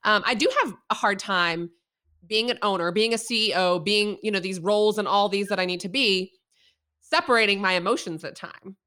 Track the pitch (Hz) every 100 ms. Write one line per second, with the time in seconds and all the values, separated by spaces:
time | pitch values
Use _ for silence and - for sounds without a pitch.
0 | - 208 - 240 349 554 392 190 _ 214
1 | 214 196 - 190 170 165 170 _ _ _
2 | _ _ 170 214 233 240 208 190 170 175
3 | 226 226 - 233 220 165 180 180 160 208
4 | 208 190 214 202 185 185 170 208 214 208
5 | 202 202 202 202 202 196 185 180 196 226
6 | 240 185 185 _ _ _ _ _ _ _
7 | _ 320 339 233 214 196 196 185 175 247
8 | - 156 156 - - - - 196